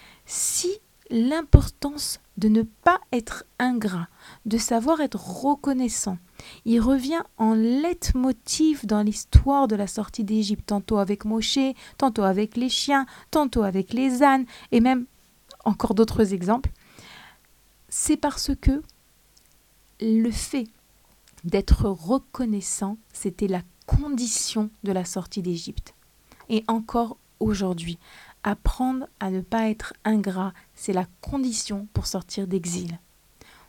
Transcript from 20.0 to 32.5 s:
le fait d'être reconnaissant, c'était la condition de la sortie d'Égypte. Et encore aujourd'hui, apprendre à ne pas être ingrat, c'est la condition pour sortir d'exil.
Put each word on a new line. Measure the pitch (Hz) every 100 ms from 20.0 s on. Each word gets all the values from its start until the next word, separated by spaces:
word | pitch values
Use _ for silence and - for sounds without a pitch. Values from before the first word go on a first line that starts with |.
le | 220 220 233
fait | 214 - 277 220 _ _ _ _ _ _ - 170
d'être | 196 196 - 214
reconnaissant, | 180 160 262 - - 240 208 185 - 196 220 _
c'était | - 202 180 202
la | 180 175 _ -
condition | - 294 262 240 - - 220 214 -
de | 196
la | 185 180
sortie | 190 175 -
d'Égypte. | 175 170 - - - _ _ _ _ - -
Et | 220 220
encore | 226 226 233 226 - _ -
aujourd'hui, | 220 202 190 175 170 170 - - - -
apprendre | 208 208 - - 254 262 269 -
à | 190
ne | 185
pas | 180 226 220
être | 214 - - 214
ingrat, | 214 196 185 190 - _
c'est | - -
la | 185 180 _
condition | - 277 254 220 - 202 214
pour | - -
sortir | 190 - -
d'exil. | 190